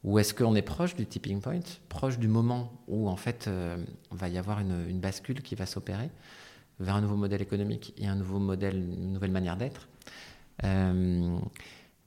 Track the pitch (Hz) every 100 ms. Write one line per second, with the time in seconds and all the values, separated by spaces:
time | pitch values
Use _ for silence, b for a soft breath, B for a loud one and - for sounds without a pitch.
0 | 98 107 104 - 117 107 - - 175 -
1 | 110 - 98 98 113 175 175 - - -
2 | 135 123 110 113 117 123 120 117 - 104
3 | 104 92 - 117 - 92 87 87 82 -
4 | - 90 90 90 92 104 98 87 85 92
5 | 95 95 - 131 - 110 110 - - 95
6 | 143 B B B B B B - 92 101
7 | 104 101 101 101 98 101 101 113 - -
8 | 104 98 92 98 98 95 98 95 87 90
9 | 92 95 98 92 90 90 127 143 - B
10 | B B B B B - 98 95 92 92
11 | 92 87 87 87 - B B B B _